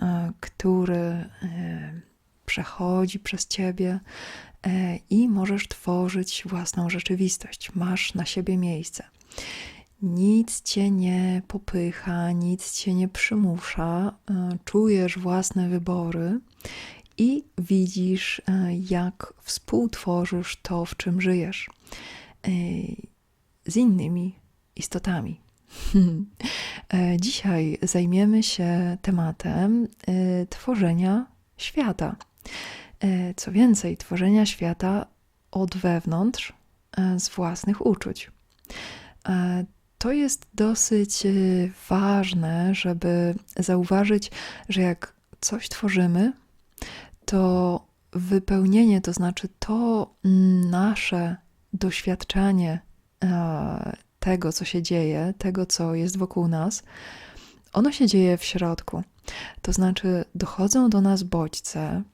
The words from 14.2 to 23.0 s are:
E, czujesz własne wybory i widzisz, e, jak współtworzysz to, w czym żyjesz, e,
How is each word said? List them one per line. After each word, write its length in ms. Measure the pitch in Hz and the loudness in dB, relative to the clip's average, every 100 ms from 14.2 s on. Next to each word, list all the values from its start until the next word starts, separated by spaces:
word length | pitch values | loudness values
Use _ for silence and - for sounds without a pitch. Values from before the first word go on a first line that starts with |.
| - | -4
E, 280 | 190 180 180 | -2 -2 -4
czujesz 540 | - 208 220 196 180 180 | 0 2 4 4 2 -2
własne 500 | 180 185 185 190 180 | -2 0 0 0 0
wybory 720 | 180 175 180 170 170 170 233 - _ - - - - - - | 0 -2 -2 -2 -2 -2 -2 -6 _ -16 -14 -16 -20 -10 0
i 260 | 233 285 - - | 2 2 -4 -8
widzisz, 840 | 175 190 185 185 185 185 - - - | 0 2 2 0 0 0 -2 -6 -2
e, 260 | 190 180 175 185 | 0 0 -2 -2
jak 440 | 180 180 - - - | -2 -2 -6 -14 -14
współtworzysz 1120 | - - - 226 233 - - 175 180 175 180 - | -10 -10 -2 0 0 -2 -2 -2 0 -4 -6 -10
to, 220 | - 175 | -6 -6
w 120 | 170 - | -4 -6
czym 240 | 185 180 | -2 0
żyjesz, 500 | 185 180 175 196 - - - - - - - _ 190 | 2 0 -2 -6 -12 -16 -20 -18 -18 -20 -20 _ -2
e, 40 | 180 175 170 - - | -2 -2 -4 -6 -10